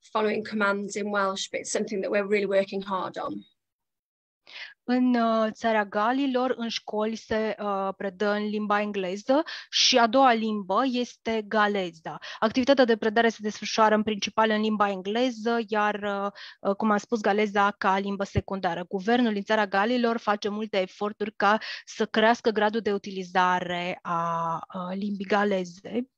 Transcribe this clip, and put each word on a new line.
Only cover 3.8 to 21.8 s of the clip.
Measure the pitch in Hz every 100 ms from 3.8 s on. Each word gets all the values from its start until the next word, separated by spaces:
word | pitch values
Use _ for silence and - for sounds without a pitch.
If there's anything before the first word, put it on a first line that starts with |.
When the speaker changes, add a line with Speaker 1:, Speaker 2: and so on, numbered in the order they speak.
| _ _ _ _ _ _ _ - - - -
Speaker 2:
În, | 247 254 240
uh, | 226 226 220
țara | 208 233 220 202
Galilor, | 208 214 262 277 247 254 240
în | 233
școli | - - 208 214 226
se, | - 220 220 -
uh, | 208 196 196 190
predă | 202 185 208
în | 208
limba | 208 208 208 208
engleză | 208 202 185 196 208 269 320 - -
și | - - 254
a | 233
doua | 240 269
limbă | 226 220 214 185 196 269
este | 247 240 - - 226 208
galeza. | 220 208 202 180 170 - 147 - -
Activitatea | 220 233 247 277 254
de | 226
predare | 220 214 233
se | 220
desfășoară | 214 - 208 - 220 214
în |
principal | 214 214 208 214 220
în | 214
limba | 214 214 202
engleză, | 190 185 220 254 226 214 233 214
iar, | 214 208 208
uh, | 202 196 202 - - -
uh, | - 196
cum | 220
am | 208
spus, | - 233
galeza | 214 202 214 202 202 208
ca | 202 190
limbă | 202 196
secundară. | 196 202 - 196 185 170 180
Guvernul | 196 185 240 240
din | 202
țara | 202 220 208
Galilor | 196 214 247 233 233
face | - 208 214
multe | 208 214 202
eforturi | 185 - 208 214 214 -
ca | 196 214 - -